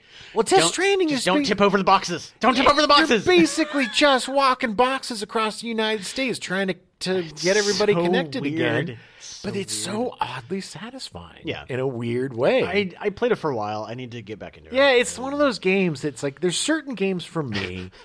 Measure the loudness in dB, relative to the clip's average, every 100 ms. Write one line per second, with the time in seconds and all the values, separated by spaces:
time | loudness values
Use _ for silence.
0 | _ -20 -8 -2 4 4 4 2 2 2
1 | 2 0 2 2 2 2 4 4 4 4
2 | 2 -8 -8 0 2 4 4 4 6 6
3 | 6 2 4 6 6 2 -2 0 -2 2
4 | 4 4 2 2 2 2 -2 2 0 0
5 | -6 -8 -6 -2 -2 -4 -6 -2 -2 -2
6 | -4 -4 -4 -4 -4 -2 -2 -4 _ -10
7 | -2 -2 -4 -4 0 2 2 2 2 2
8 | 2 0 0 -4 -4 -2 0 0 -4 -10
9 | -18 -20 -20 -12 -8 -8 -6 -6 -6 -4
10 | -6 -6 -8 -8 -8 -8 -8 -14 -14 -14
11 | -16 -16 -18 -14 -10 -8 -6 -4 -4 -4
12 | -4 -4 -4 0 2 2 0 -2 -4 -4
13 | -6 -2 -2 0 -2 -4 -4 -6 -8 -10
14 | -10 -12 -12 -14 -14 -18 -6 2 4 4
15 | 2 -4 -6 0 0 2 0 2 2 0
16 | -6 -4 -6 -2 -2 -2 0 -2 -2 -4
17 | -2 -2 -6 -6 -4 -4 -6 -8 -12 -16